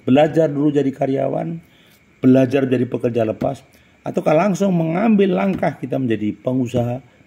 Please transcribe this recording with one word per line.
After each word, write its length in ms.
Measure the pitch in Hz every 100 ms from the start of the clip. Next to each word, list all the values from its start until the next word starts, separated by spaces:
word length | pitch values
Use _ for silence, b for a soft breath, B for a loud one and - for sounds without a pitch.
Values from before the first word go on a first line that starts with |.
| -
belajar 400 | 131 156 147 160
dulu 240 | 143 151
jadi 160 | 143 135
karyawan, 720 | 135 135 135 135 - 165 165 b b b b _ _
belajar 400 | 131 131 131 139
jadi 240 | 135 123 120
pekerja 400 | 123 120 117 110
lepas, 400 | 104 135 135 - b b b
ataukah 320 | 143 185 180
langsung 400 | 156 202 170 196
mengambil 640 | 175 160 170 226 208 196 185
langkah 400 | 196 180 175 151
kita 240 | 131 135
menjadi 400 | 131 110 104 95
pengusaha 640 | - 127 123 123 120 123 b b